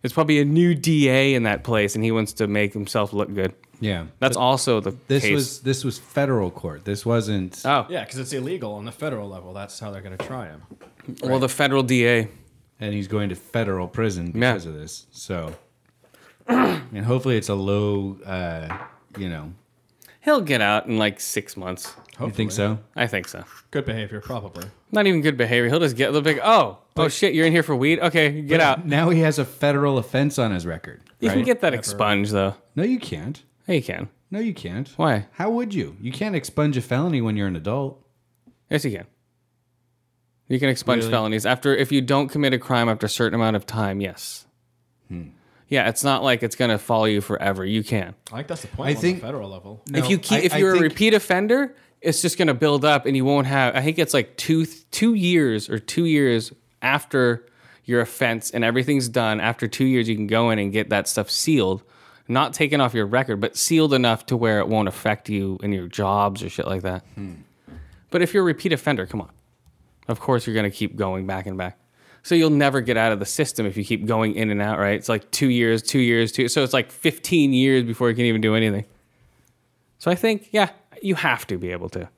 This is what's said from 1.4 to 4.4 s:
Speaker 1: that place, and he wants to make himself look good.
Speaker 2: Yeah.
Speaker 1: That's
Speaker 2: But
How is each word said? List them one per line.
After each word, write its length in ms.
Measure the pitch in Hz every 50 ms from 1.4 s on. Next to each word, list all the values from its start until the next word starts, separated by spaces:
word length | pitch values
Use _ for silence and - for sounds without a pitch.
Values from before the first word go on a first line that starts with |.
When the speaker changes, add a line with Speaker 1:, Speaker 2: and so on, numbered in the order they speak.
| 117
Speaker 1:
that 200 | 107 101 92 -
place, 300 | - 117 107 104 98 -
and 100 | 110 110
he 80 | 113
wants 220 | 113 113 110 - -
to 140 | - 110
make 260 | 104 101 104 104 101 -
himself 400 | 107 101 - - 113 104 101 -
look 180 | 101 104 - 101
good. 200 | 101 92 92 - _ _ _ _ -
Speaker 2:
Yeah. 260 | 113 107 95 85 82 78 - _
Speaker 1:
That's 160 | 131 131 120
Speaker 2:
But 60 | 95